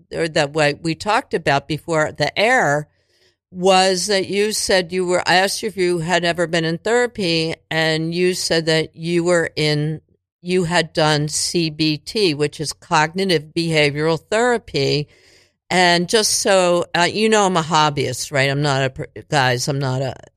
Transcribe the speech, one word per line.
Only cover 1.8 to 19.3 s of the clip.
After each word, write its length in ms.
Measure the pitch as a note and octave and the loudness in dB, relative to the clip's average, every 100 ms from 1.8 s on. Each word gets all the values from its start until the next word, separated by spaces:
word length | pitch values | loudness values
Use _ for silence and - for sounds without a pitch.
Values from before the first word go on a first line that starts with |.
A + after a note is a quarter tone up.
| - D#3 D3+ | -2 -2 0
the 260 | - C#3+ - | -2 -4 0
air 500 | A3 B3+ D#3+ D3 D3+ _ _ _ _ _ _ | 2 2 2 0 -4 _ _ _ _ _ _
was 560 | F3+ F#3 F#3 F#3+ F#3 F#3+ | -2 4 4 4 2 0
that 200 | G3 A#2+ | -2 0
you 240 | G3 G#3+ | -2 -2
said 400 | G#3 - F#3+ E3+ | -2 0 0 0
you 140 | F#3 F3+ | -2 0
were, 180 | F3+ - | 0 2
I 80 | F3+ | 2
asked 260 | F#3+ - | 2 -2
you 40 | A3 | -6
if 100 | F#3 | -2
you 220 | F3 F3 | -2 -2
had 240 | D#3+ F3 | 0 0
ever 220 | E3+ E3+ E3 | 0 -2 -2
been 180 | E3+ D#3+ | 0 -2
in 140 | E3 | -2
therapy, 760 | G#3+ A#3+ A#3+ A3+ F3 E3 D#3+ - - | 0 0 0 -2 -2 0 -2 -6 -6
and 440 | D#3+ D#3+ D#3+ E3 | -2 0 0 -2
you 200 | F3 F3+ | 0 0
said 320 | F3+ - E3 D#3+ | 0 -2 -2 0
that 300 | D#3+ D#3+ - | 0 -2 -6
you 280 | E3 F3 | -2 0
were 280 | E3+ F3 D#3+ - | 2 0 0 -2
in, 460 | D3+ D3 D3+ D#3 _ _ _ _ | -2 0 -2 -6 _ _ _ _
you 240 | F3 F#3 E3 | -2 -2 0
had 280 | F3 D#3+ | 0 -2
done 360 | E3+ D3+ C#3+ D3+ | 0 2 2 -2
C 400 | - - F3 D#3+ | -4 -4 -2 -2
B 280 | D3+ D#3 D3+ | -2 -2 -2
T, 360 | - A3+ F#3+ | -6 0 0
which 260 | C#3+ D3 - | 0 -4 -4
is 140 | D3 | -10
cognitive 800 | - - D#3+ D#3 F3+ G3 D#3+ D#3 E3+ | -10 -2 0 0 0 0 -2 -2 -6
behavioral 640 | E3 D#3 D3 D3 D#3+ D#3+ | 0 2 2 2 -2 -2
therapy. 880 | - G#3+ B3 A#3 - C#3+ C#3 C#3+ D3 _ _ _ _ _ - | -2 0 2 0 -2 -2 0 -2 -4 _ _ _ _ _ -2
And 380 | F3 F3 F3 F3 | 2 4 2 2
just 340 | A3+ G#3+ - | 0 0 0
so, 440 | A3 F#3+ F3 F3 - E3 | 2 4 4 2 0 0
uh, 80 | E3+ | 0
you 180 | G3 A3 | 0 2
know, 180 | G#3+ F#3+ | 4 2
I'm 100 | F3 | 0
a 60 | |
hobbyist, 680 | D3+ D#3+ D3+ C#3+ B2+ B2+ - | 0 2 2 0 -4 -6 -4
right? 200 | C#3+ C#3 | 0 0
I'm 100 | C#3 | 0
not 220 | D3 C3+ | 0 0
a, 60 | C3 | -2
per-, 160 | C#3 C#3 G#2+ | -4 -14 -14
guys, 380 | - | -2